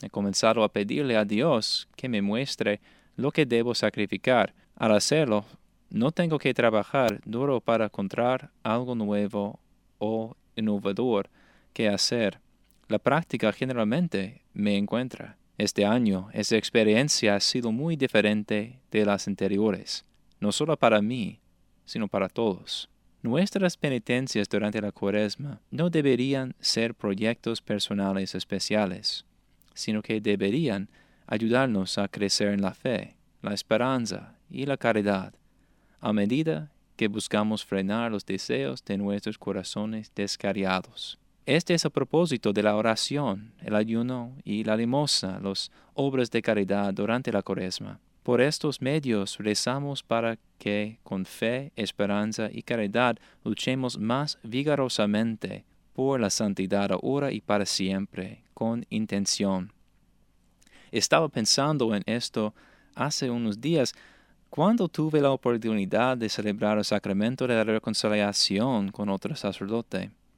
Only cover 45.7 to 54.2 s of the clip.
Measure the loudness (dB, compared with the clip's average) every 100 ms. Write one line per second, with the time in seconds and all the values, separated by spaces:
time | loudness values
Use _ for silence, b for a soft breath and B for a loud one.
45.7 | b b -2 0 0 0 0 2 2 2
46.7 | 0 -2 -2 -2 -2 -2 -2 -2 -4 -6
47.7 | -8 -10 -14 _ _ 0 2 2 0 -4
48.7 | -2 -2 -2 0 0 -2 -4 -2 0 -2
49.7 | -4 -4 -8 -2 0 0 -4 _ _ -2
50.7 | -2 -2 -8 -8 -6 -6 -4 -2 -2 -6
51.7 | -8 -6 -2 0 0 -2 -4 -6 -6 -4
52.7 | -2 0 2 2 0 b b -6 -4 -2
53.7 | -2 -4 -4 -2 -2